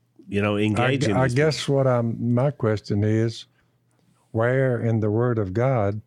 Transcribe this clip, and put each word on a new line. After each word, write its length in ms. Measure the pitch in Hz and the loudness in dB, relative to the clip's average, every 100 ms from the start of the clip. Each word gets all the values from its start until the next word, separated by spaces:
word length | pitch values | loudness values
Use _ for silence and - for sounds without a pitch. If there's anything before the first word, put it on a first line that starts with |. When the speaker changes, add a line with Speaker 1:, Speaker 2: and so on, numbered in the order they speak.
| _ _ - | _ _ -6
Speaker 1:
you 120 | 98 | -2
know, 140 | 104 104 | 0 2
Speaker 2:
I 40 | |
gu-, 40 | 107 | 0
Speaker 1:
engaging 500 | 104 127 131 110 98 | 2 0 0 0 0
Speaker 2:
I 80 | |
Speaker 1:
these 100 | 131 | 0
people. 120 | 123 156 | 2 0
Speaker 2:
guess 220 | 143 - | 0 -2
what 180 | 139 131 | 0 2
I'm, 480 | 123 117 113 117 | 0 -2 -4 -2
my 160 | 120 139 | 0 0
question 540 | 135 110 107 - 104 | 0 -2 -2 -2 0
is, 420 | 107 110 113 113 - _ _ _ _ _ _ _ _ | 2 2 0 -4 -16 _ _ _ _ _ _ _ _
where 500 | 110 117 131 131 120 | -2 0 2 0 0
in 200 | 113 113 | 0 0
the 100 | 104 | 0
Word 280 | 107 123 113 | 0 0 0
of 140 | 95 | -2
God 480 | 95 127 127 101 107 | -2 0 0 0 -4